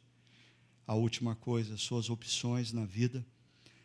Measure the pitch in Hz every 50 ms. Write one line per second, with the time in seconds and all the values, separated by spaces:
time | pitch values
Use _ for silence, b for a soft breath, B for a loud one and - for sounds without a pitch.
0 | _ _ b b b b b b b b b b b b b b - - 110 110
1 | 117 117 113 - 123 117 113 113 - - 120 117 113 107 110 104 - - 123 120
2 | 110 113 117 117 - - - - - 120 120 123 120 110 113 117 113 98 92 110
3 | 120 123 123 131 120 - B B B B B B B B B B B